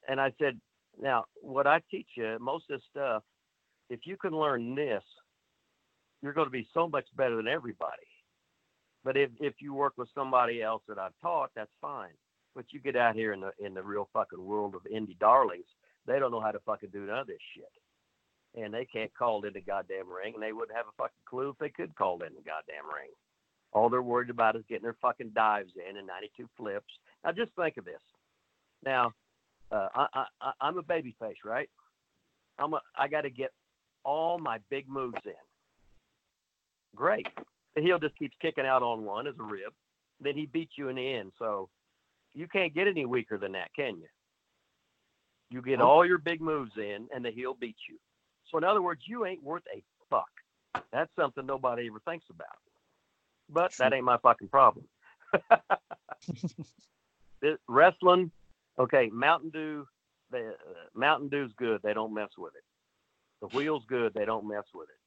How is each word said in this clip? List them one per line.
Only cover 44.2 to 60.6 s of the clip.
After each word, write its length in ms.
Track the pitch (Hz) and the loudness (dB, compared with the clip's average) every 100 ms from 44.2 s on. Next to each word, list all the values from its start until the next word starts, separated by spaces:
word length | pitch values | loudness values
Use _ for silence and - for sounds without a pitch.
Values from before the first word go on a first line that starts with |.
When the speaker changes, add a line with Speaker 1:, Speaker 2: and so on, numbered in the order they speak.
| _ _ _ _ _ _ _ _ _ _ _ _ _ | _ _ _ _ _ _ _ _ _ _ _ _ _
Speaker 1:
You 140 | 127 | -12
get 160 | 127 131 | -2 6
Speaker 2:
Nope. 100 | 120 | 10
Speaker 1:
all 160 | 151 175 | 10 10
your 120 | 180 | 6
big 240 | 151 170 | 2 -2
moves 300 | 160 151 123 104 | 0 -2 -2 -6
in, 320 | 104 101 117 | -8 -8 -8
and 100 | 131 | -8
the 60 | 120 | -6
heel 240 | 110 127 | -6 -6
beats 260 | 131 120 107 - | -6 -8 -10 -18
you. 80 | - _ _ _ _ _ | -18 _ _ _ _ _
So 80 | 160 | 0
in 60 | |
other 180 | 170 208 | 2 2
words, 180 | 180 160 - | 2 -4 -8
you 180 | 240 | -6
ain't 180 | 202 185 | -4 -6
worth 200 | 139 170 - | -8 -8 -8
a 80 | 101 - _ _ | -14 -16 _ _
fuck. 180 | 123 - - _ _ _ - - | -2 -2 -12 _ _ _ -10 -6
That's 180 | 127 165 - | -4 -4 0
something 280 | 147 127 131 | -2 -2 -6
nobody 400 | 135 131 120 120 | -2 0 0 -6
ever 120 | 107 | -8
thinks 260 | - 165 _ | -10 -10 _
about. 180 | 85 - - _ _ _ _ _ _ _ _ _ | -18 -18 -18 _ _ _ _ _ _ _ _ _
But 240 | 151 180 - | 2 2 4
that 100 | 131 | 4
Speaker 3:
True. 80 | 135 | 4
Speaker 1:
ain't 80 | |
my 140 | 127 120 | 4 6
fucking 300 | 127 117 101 | 8 6 4
problem. 360 | 139 127 - - _ - - - | 8 8 8 -6 _ -20 -20 0
<laughs> 160 | 185 - 226 - 196 _ - _ - - - 170 - - _ _ _ _ _ - - | 0 6 6 6 -2 _ -16 _ -16 -8 -6 -6 -8 -16 _ _ _ _ _ -20 -2
It, 160 | 143 156 - | 0 0 2
wrestling, 640 | 123 170 180 180 180 180 - _ - _ - | 8 8 8 6 6 6 -4 _ -20 _ -2
okay, 320 | 127 139 117 | 4 6 4
Mountain 380 | 110 139 165 160 | 2 4 4 0
Dew, 340 | 156 156 151 139 _ _ _ _ | -8 -6 -8 -10 _ _ _ _
the, 200 | 127 110 | -8 -6
uh, 20 | 95 | -10